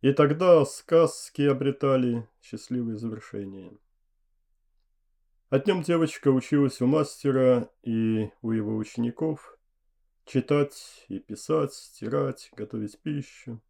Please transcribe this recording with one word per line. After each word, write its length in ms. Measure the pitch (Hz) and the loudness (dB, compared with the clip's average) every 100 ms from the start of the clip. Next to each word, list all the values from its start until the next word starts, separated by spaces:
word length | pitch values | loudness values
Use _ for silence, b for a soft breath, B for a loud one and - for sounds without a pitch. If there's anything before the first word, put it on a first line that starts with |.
И 120 | 131 | 2
тогда 520 | 139 147 156 185 165 139 | 4 2 4 6 6 6
сказки 760 | - - 165 165 - - - | -4 2 4 4 0 -14 -2
обретали 840 | 143 131 135 135 139 131 123 117 113 _ | 0 2 -2 -2 0 2 2 -2 -6 _
счастливые 560 | - 113 - 127 117 107 | -16 -16 -8 -6 -4 -6
завершения. 720 | 113 110 - 104 98 98 90 - _ _ _ _ _ _ _ _ _ _ _ _ _ _ _ _ _ | -8 -10 -12 -12 -12 -14 -20 -20 _ _ _ _ _ _ _ _ _ _ _ _ _ _ _ _ _
А 100 | - | -2
днём 240 | - 185 | 2 -2
девочка 460 | 160 170 160 - 143 | 0 0 0 0 2
училась 520 | 131 - 147 139 - | 2 2 2 2 0
у 60 | 123 | 0
мастера 840 | 156 - - 143 135 127 123 113 _ | 2 0 -2 -2 2 4 4 0 _
и 460 | - 113 113 110 107 _ | -6 -2 0 0 -2 _
у 100 | 113 | -4
его 240 | 113 107 110 | -4 -2 -4
учеников 800 | 110 - 120 - 160 151 - - _ _ _ _ _ _ _ | -6 -4 -6 -2 -4 -6 -10 -20 _ _ _ _ _ _ _
читать 800 | 135 123 147 139 - - - _ | -4 0 0 0 -4 -20 -20 _
и 120 | - | -14
писать, 540 | - - - 156 143 | -12 -14 -2 0 0
стирать, 760 | - - - 107 143 135 127 - | -6 -20 -14 -6 -4 -4 -6 -16
готовить 460 | - 107 117 107 - | -14 -10 -8 -10 -10
пищу. 640 | - 147 135 - - 117 _ | -8 -8 -10 -16 -16 -16 _